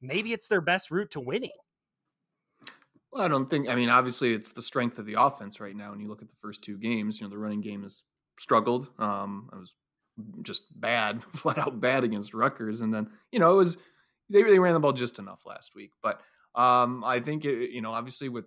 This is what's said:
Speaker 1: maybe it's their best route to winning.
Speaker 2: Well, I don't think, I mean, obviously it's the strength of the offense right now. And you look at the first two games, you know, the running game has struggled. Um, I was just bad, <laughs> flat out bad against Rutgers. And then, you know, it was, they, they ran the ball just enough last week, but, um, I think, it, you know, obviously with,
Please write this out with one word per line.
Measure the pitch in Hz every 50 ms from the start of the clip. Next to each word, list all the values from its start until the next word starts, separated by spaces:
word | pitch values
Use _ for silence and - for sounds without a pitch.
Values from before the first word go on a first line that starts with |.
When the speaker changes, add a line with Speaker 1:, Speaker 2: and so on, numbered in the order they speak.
Speaker 1:
maybe | 127 127 143 202 220 226 233
it's | 208 - -
their | 214 185 160
best | 170 180 185 - -
route | 156 185 208 -
to | - 151
winning. | 123 123 151 233 262 - - - _ _ _ _ _ _ _ _ _ _ _ _ _ _ _ _ _ _ _ _ _ - - _ _ _ _ _ _ _ -
Speaker 2:
Well, | 269 202
I | 170
don't | 147 135 135 135
think, | 165 147 139 123
I | 123
mean, | 123 123 117
obviously | 123 127 127 127 120 - 131 120 113
it's | 104 107 - -
the | - -
strength | - - 135 120 117 - -
of | 104
the | 107 104 110
offense | 127 139 135 - 104 101 - -
right | 107 101 98
now. | 104 104 104 104
And | 104
you | 104 104
look | 107 104 107
at | 107
the | _
first | _ - 107 101 - -
two | - 101 98
games, | 110 113 117 110 104 107 107 -
you | 110
know, | 98
the | 101
running | 104 107 107 104 104
game | 101 107 104 101 101
has | 98 - - - _ _ _ _ _ _ -
struggled. | - - 131 113 110 123 120 131 143 - - -
Um, | 110 104 101 98 101 101 101 98 120 - 95
I |
was | 95 92 92 - _ _ _ _ _ _ _ _ - 107 113 95 113
just | - - 101 - - _ - 110
bad, | 113 117 120 117 110 104 107 120 - -
<laughs> | -
flat | 151 - 156 123 156
out | 135 143 127 110 -
bad | 127 131 135 123
against | 113 110 101 101 - -
Rutgers. | 110 117 - - - 113 110 107 113
And | 113 110 110
then, | 107 107 - - _ _ _
you | - 233
know, | 165 170 185
it |
was, | 196 185 175 165 - - _ _ _ _ _ _ _ _ -
they, | 202 202 226
they | 220 202 185
ran | 180 180 170
the | 160
ball | 151 143 135
just | 127 123 113 - -
enough | 98 98 95 - -
last | 104 104 - - - -
week, | 104 101 101 _ _ -
but, | 110 98 - - _ _ _ _ _ -
um, | 120 123 127 123 123 123 120 127 123 110
I | 123 127 123
think, | 117 151 151 151 151
it, | 143 135 113 123 -
you | - 123
know, | 113 110 113
obviously | 117 120 127 127 - 143 131
with, | 120 117 101